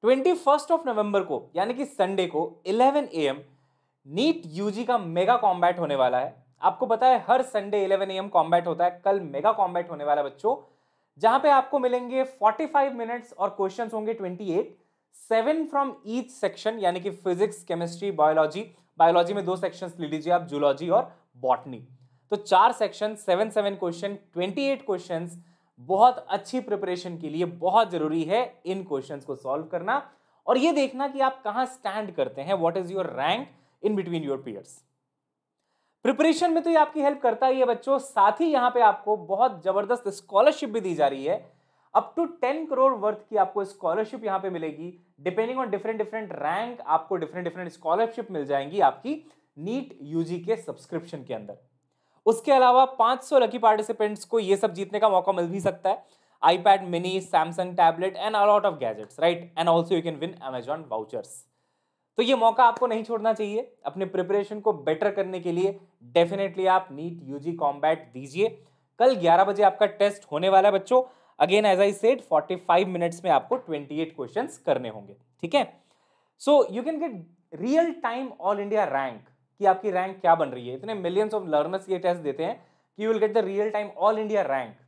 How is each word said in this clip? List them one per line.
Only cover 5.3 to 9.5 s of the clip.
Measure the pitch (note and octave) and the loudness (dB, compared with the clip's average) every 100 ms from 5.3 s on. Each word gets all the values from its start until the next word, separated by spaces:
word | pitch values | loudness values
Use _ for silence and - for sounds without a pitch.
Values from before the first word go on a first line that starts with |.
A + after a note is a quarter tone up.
| A#3+ | 4
कॉम्बैट | A3 F3+ F3 F3+ | 2 2 2 2
होने | D#3+ C#3 | -2 2
वाला | B2+ B2+ | 2 2
है। | C3 - _ _ | -4 -10 _ _
आपको | F#3 - A#3+ | -2 0 -2
पता | A3 C4 | 2 4
है, | B3 - | 4 4
हर | B3+ | 2
संडे | B3+ G#3+ G3+ G#3 | 2 -4 -2 -2
इलेवन | F#3+ G3 G3 | 2 0 0
ए | F#3+ | -4
एम | G3+ | 0
कॉम्बैट | F3+ D#3+ F3 F3 | 0 4 2 2
होता | E3 F3 | 0 -2
है। | F3 G3+ | 0 0
कल | G3 | 0
मेगा | E3+ C3+ F#3 | -2 -2 0